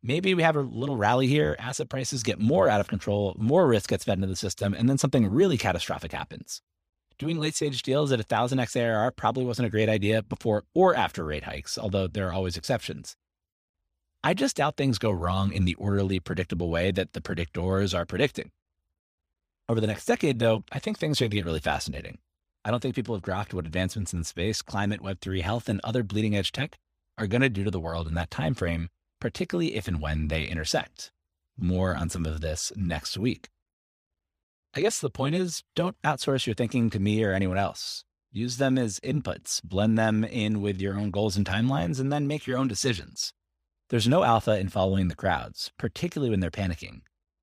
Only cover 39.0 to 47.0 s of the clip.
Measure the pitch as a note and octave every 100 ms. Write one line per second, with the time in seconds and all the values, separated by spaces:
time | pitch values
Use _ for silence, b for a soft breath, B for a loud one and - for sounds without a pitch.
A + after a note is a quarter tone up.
39 | A#2+ D3+ - - - - - F#2 A2 A2
40 | A2 G#2+ A2 A#2+ G#2+ G#2+ G2+ F#2+ G2 G2
41 | G#2 F#2+ A2 F#2 G2 G2 A#2+ C#3 E3+ C#3
42 | C3+ D3 C#3+ D3 - B2+ C3+ A2 C3+ G2+
43 | C#2+ - - - _ _ _ _ _ A#2+
44 | G#2+ D#3 F#3+ A2+ G#2+ G#2 F#2+ - F#2+ F#2+
45 | F2+ E2 G2 D#2 A1 - - _ A#2 -
46 | F3 D#3+ C3+ G#2 F2 - F#2+ E2+ - -